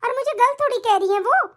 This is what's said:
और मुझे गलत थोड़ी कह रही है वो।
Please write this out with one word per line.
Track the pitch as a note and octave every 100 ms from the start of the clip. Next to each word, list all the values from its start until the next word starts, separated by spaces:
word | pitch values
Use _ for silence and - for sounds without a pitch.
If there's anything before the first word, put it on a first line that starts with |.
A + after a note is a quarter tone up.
और | -
मुझे | B4+ C#5+
गलत | B4+ A#4+ C#5
थोड़ी | C#5+ B4
कह | A#4+ G4+
रही | G4
है | G4+
वो। | G4 D5+ E5